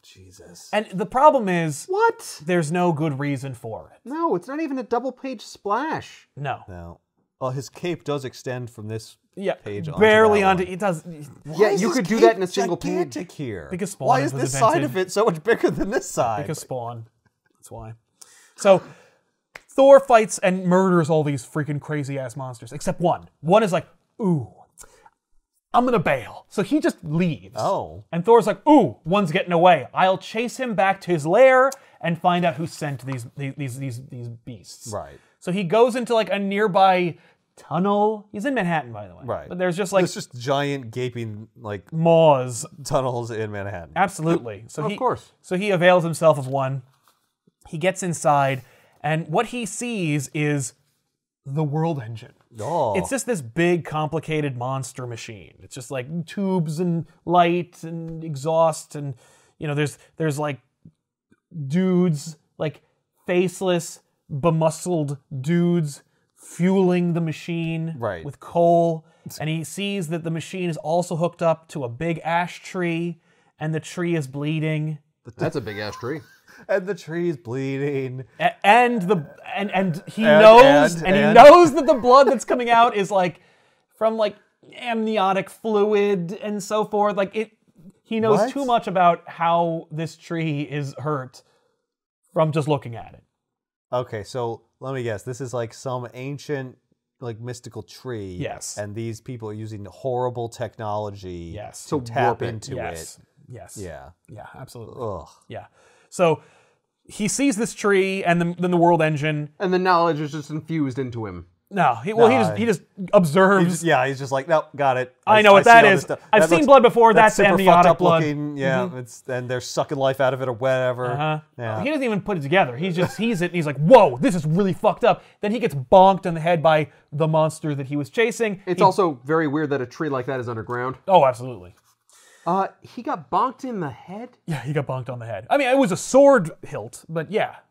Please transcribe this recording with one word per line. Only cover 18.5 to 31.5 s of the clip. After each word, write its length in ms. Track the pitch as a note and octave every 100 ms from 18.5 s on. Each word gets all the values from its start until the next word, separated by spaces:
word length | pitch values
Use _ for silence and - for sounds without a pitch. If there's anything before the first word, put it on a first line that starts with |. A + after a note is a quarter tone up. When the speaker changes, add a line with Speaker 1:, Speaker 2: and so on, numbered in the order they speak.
| _
Speaker 2:
So, 260 | G3+ F#3+ - - _ _ _ _ _ - _
Thor 300 | - C4+ C#4
fights 360 | C4+ A#3 A3 -
and 260 | F#3+ F#3 F3+
murders 440 | F3+ F#3+ F3 D#3
all 140 | D#3+
these 220 | D3 C#3 -
freaking 320 | D#3+ D3 D3
crazy-ass 560 | - D3+ C3+ C#3 C3 C#3+
monsters, 380 | C3 A#2+ A#2
except 260 | D3 - -
one. 300 | E3+ G#2 - _
One 240 | D3 G3+
is 80 | A3
like, 160 | E3+ - _ _ _
"Ooh, 280 | G3+ D#3+ A2+ _ - _ - _ _ _ _ _ _ _ _
I'm 120 | A3 B3
gonna 120 | A#3
bail." 460 | E3 C#3 G#2 - _
So 120 | -
he 200 | F#3 D4+
just 160 | E4 -
leaves. 520 | D#3 D#3+ F3+ B2+ F#2+ -
Speaker 1:
Oh. 460 | A#2+ F#3 F#2 D#2+ -
Speaker 2:
And 140 | E3+ F3
Thor's 200 | A#3 G#3+
like, 180 | G3 -
"Ooh, 300 | D4+ D#3+ - D#3
one's 260 | G3 F#3
getting 220 | E3+ F3
away. 340 | E3+ F3+ D#3+ A#2
I'll 240 | C#3+ F#3 F#3
chase 400 | - A3 A#3+ -
him 180 | B3+ G#3
back 240 | G3 F#3+
to 100 | -
his 140 | E3+ D3
lair 460 | G3 C4